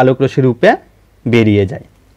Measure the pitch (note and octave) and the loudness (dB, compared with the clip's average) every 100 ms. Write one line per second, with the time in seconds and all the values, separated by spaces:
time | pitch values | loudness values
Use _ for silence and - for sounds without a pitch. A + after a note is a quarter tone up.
0 | C3 C3 C3 - C3 A#2 F3+ F#4+ - _ | 0 0 -2 -2 -2 0 0 -2 -6 _
1 | _ _ - A#2+ A2 G2+ F#2+ - - _ | _ _ -2 0 2 0 -2 -6 -18 _
2 | _ | _